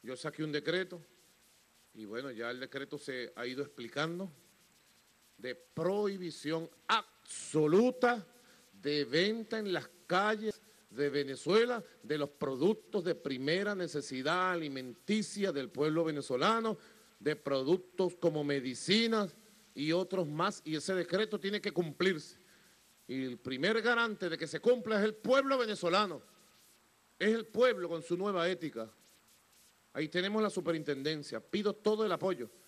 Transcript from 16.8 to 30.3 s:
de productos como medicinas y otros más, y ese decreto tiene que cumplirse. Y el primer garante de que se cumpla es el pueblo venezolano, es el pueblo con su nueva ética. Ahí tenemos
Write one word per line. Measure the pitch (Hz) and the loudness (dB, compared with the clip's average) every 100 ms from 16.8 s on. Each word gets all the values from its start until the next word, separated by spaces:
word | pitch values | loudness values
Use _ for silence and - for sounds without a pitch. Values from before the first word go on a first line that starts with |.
| - - - _ | -10 -20 -20 _
de | 123 151 | -4 -2
productos | - 139 131 190 - - 185 175 | 0 0 4 2 0 -2 0 2
como | 170 156 147 | 0 2 0
medicinas | 143 127 123 - 208 233 226 196 - - - - | 0 -2 -6 2 4 4 2 0 -6 -20 -20 -16
y | - 151 | -6 0
otros | 170 185 190 160 | 2 2 -2 -2
más, | 147 185 202 | 0 0 -2
y | 156 156 | -6 -4
ese | 165 185 | -2 -2
decreto | 170 185 214 208 | 0 0 0 -2
tiene | 196 208 | -2 -2
que | 202 | -2
cumplirse. | 175 170 139 185 165 - - - - - _ _ _ - | -2 -4 2 2 2 -6 -20 -20 -20 -20 _ _ _ -8
Y | 131 131 | -6 -4
el | 120 | -6
primer | 127 131 170 226 | -6 0 2 2
garante | 220 233 233 208 180 | 2 2 2 0 -4
de | 160 | -4
que | 156 | -6
se | 156 | 0
cumpla | 226 247 220 214 | 4 4 4 2
es | |
el | 214 214 | 2 0
pueblo | - 262 277 269 | 2 4 4 2
venezolano, | 226 208 175 185 208 147 - - - _ - _ _ _ _ _ | 0 0 2 4 2 -2 -12 -20 -20 _ -20 _ _ _ _ _
es | 196 | 2
el | 226 - | 2 -2
pueblo | 208 254 208 170 | 4 4 4 -2
con | 165 | -4
su | 160 175 | -2 -2
nueva | 202 190 170 | 0 2 2
ética. | 185 156 113 110 _ _ _ _ _ _ _ - _ _ | 0 -4 -6 -10 _ _ _ _ _ _ _ -20 _ _
Ahí | - 151 | -8 -4
tenemos | 175 190 | -2 0